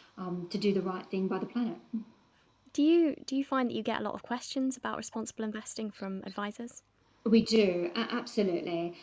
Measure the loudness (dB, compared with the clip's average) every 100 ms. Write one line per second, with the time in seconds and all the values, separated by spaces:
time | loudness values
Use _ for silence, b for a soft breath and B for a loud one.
0 | B -12 -6 -6 -4 0 2 2 0 -4
1 | -4 -2 0 -2 -2 -2 -4 -6 -8 -8
2 | -8 _ _ b b _ -6 2 6 6
3 | 4 0 -4 -4 0 0 0 -2 -2 -2
4 | -4 -6 -6 -8 -4 -2 -2 -4 -6 -6
5 | -6 -8 -8 -6 -6 -6 -10 -8 -8 -8
6 | -8 -8 -8 -6 -8 -8 -14 -16 -20 _
7 | _ _ 6 8 8 6 6 2 0 -2
8 | -2 -4 -2 0 2 0 -2 -2 -2 B